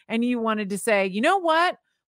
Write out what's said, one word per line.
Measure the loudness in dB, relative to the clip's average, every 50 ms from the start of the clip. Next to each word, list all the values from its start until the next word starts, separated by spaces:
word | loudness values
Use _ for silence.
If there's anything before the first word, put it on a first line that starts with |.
| _ -6
and | -4 -2 0
you | 0 -2 -2
wanted | -2 -2 -2 -2 -4 -6
to | -6 -4
say, | 0 0 2 2 2
"You | 0 -2 0
know | 2 2 2 2
what?" | 2 2 2 2 2 0 -2 -6 _ _ _ _ _